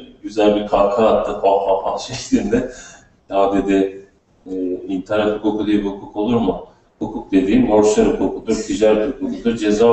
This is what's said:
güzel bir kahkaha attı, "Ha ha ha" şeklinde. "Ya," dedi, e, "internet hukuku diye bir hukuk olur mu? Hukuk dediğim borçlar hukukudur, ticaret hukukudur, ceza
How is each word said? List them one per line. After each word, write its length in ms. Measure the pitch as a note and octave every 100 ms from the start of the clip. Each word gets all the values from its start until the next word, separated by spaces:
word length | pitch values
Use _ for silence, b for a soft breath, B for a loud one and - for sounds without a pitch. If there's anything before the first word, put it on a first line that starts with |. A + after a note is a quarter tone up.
| - -
güzel 320 | G2+ G#2+ G#2 G#2
bir 120 | -
kahkaha 400 | - - - A2
attı, 240 | G2+ -
"Ha 360 | G#2 - G2+ G2
ha 240 | - -
ha" 40 | -
şeklinde. 760 | - A#2+ - B2 G2+ A2+ - B B B B _ -
"Ya," 240 | G2 G2
dedi, 520 | G2 G2 G2 F#2+ G2 - _ _ _ F#2
e, 40 | F#2 F2+ F2+ -
"internet 460 | F#2+ - G#2+ G#2 G#2
hukuku 300 | G#2+ G#2+ G2+
diye 100 | G2+
bir 80 | G2
hukuk 300 | G2+ - G#2
olur 200 | A2 A#2
mu? 300 | - - - b b -
Hukuk 320 | G#2+ A2 -
dediğim 380 | F#2+ F#2+ A#2+ A2
borçlar 380 | G#2+ G#2 - G#2
hukukudur, 480 | - F#2+ - - G#2+
ticaret 600 | - G2 G#2+ G#2+ G#2+ -
hukukudur, 360 | A#2+ G#2+ A#2 A2+
ceza 300 | G#2+ G#2+ A#2